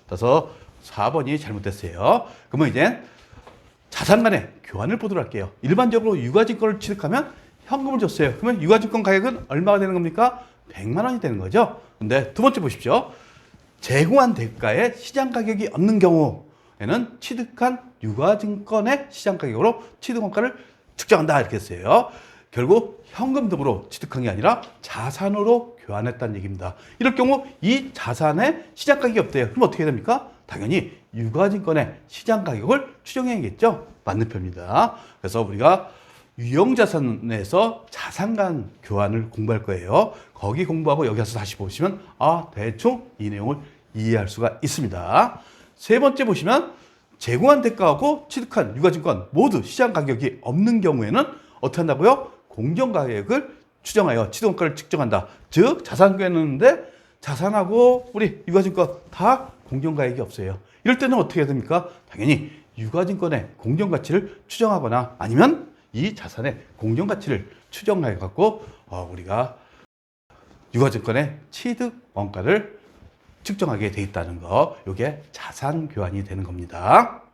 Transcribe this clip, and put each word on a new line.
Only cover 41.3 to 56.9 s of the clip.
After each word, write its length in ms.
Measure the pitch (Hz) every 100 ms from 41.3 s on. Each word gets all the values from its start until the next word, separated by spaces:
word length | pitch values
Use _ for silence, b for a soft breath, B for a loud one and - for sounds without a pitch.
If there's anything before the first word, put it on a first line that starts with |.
| 113
다시 180 | 98 -
보시면 440 | 98 - 180 202 B B
아, 300 | 147 170 -
대충 580 | 104 107 113 233 247 - -
이 100 | 104
내용을 280 | 101 110 143 B B _
이해할 340 | 110 110 113 98
수가 300 | - 113 -
있습니다. 800 | 147 - 117 87 87 127 240 - B B B B
세 240 | - 240
번째 260 | 277 269 240
보시면 480 | 170 165 277 339 B B B B -
제공한 420 | - 123 254 285
대가하고 640 | 233 220 175 143 285 294 -
취득한 460 | - 240 220 113 117
유가증권 520 | 180 175 143 101 95
모두 300 | 147 262 165
시장 320 | - - 240
가격이 460 | 175 139 117 131 -
없는 400 | - 143 220 226
경우에는 440 | 180 135 107 208 285 B B B
어떻게 200 | - -
한다고요? 580 | 165 135 190 269 - - _
공정 440 | - 123 170 262
가격을 640 | 185 131 107 101 262 - - _ _
추정하여 480 | - 214 175 117 101
취득 160 | - 220
원가를 280 | - 160 -
측정한다. 520 | - 156 120 101 - B B
즉 360 | 156 - - -
자산 320 | 127 196 185
교환했는데 640 | 185 170 156 135 240 320 B